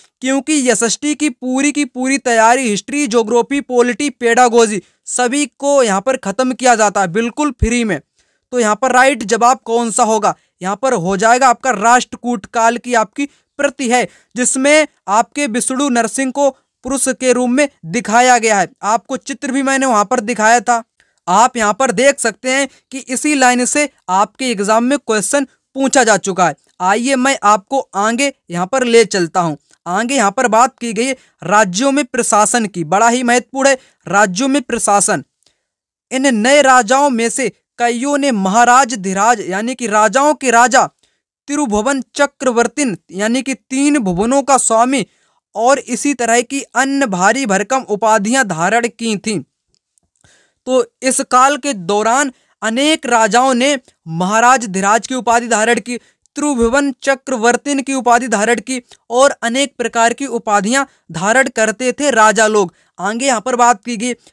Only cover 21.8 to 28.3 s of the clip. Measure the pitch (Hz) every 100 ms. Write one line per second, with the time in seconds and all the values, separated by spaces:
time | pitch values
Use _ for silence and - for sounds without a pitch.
21.8 | 269 190 269 277 226 - 254 269 269 -
22.8 | _ 269 233 254 302 294 254 247 247 294
23.8 | 294 _ - 294 311 - 262 202 202 220
24.8 | 240 285 - 214 - 285 269 _ _ 262
25.8 | 269 269 220 196 196 185 170 143 _ -
26.8 | 180 214 247 262 262 277 208 214 - -
27.8 | - 190 214 233 277